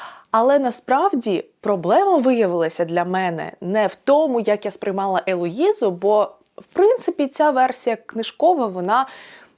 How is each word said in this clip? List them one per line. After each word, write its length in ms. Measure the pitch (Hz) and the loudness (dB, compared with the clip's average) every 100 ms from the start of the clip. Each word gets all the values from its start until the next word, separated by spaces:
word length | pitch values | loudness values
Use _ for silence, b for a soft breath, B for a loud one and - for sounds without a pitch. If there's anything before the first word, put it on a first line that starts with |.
| B B _ | B B _
Але 280 | 226 247 285 | 0 2 2
насправді 840 | 254 - - 262 392 277 226 175 - _ | 0 -4 -2 0 0 0 -2 -4 -6 _
проблема 560 | 208 196 170 285 403 330 | -4 -2 2 2 4 2
виявилася 680 | 254 240 196 175 160 - | 2 2 0 0 -2 -2
для 200 | 165 175 | -2 -2
мене 480 | 175 185 185 165 156 - | -2 -2 -2 -4 -8 -10
не 260 | 175 214 196 | -4 -2 -2
в 80 | |
тому, 460 | - - 294 311 233 | -2 2 2 2 0
як 240 | 208 208 | 0 -2
я 60 | 208 | -4
сприймала 520 | - 202 190 196 185 - | -8 -6 -4 -2 -2 -2
Елоїзу, 640 | 180 170 208 381 415 208 | -2 -4 0 0 0 -2
бо, 400 | 175 196 214 202 - _ - | 0 2 2 0 -6 _ -20
в 80 | - | -6
принципі, 540 | 359 403 494 - - 269 | 2 2 2 -2 -2 -2
ця 240 | - 302 | 0 2
версія 460 | 254 254 - 240 226 | 2 0 -2 -6 -6
книжкова, 720 | - 220 220 - 320 339 220 | -8 -10 -10 0 2 2 -2
вона 400 | 185 180 233 269 B B B B | -4 0 0 -2 B B B B